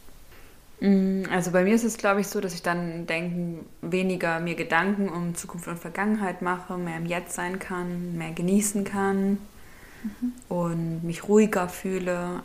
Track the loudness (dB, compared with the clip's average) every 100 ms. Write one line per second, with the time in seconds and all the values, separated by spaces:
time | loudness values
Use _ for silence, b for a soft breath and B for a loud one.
0 | -20 -18 -20 b b b -20 0 4 6
1 | 6 2 0 0 2 4 6 4 2 2
2 | 2 2 2 -2 -4 -4 -2 -2 -2 -6
3 | -4 -2 -2 -2 -4 -6 -10 -10 -2 0
4 | 2 2 0 0 -2 -2 0 2 2 2
5 | 0 -2 -4 -4 -8 -10 -8 -8 -6 -2
6 | 0 2 0 -2 -4 -4 -4 -6 -4 -4
7 | -4 -4 -4 -6 -4 -6 -6 -6 -4 -4
8 | -4 -6 -6 -2 4 4 4 0 -2 0
9 | 2 4 2 0 -2 B B B B B
10 | -10 -4 -4 -4 -4 -2 0 0 -2 -2
11 | -4 -4 6 8 8 4 -2 -4 -4 -2
12 | 0 -2 -2 -6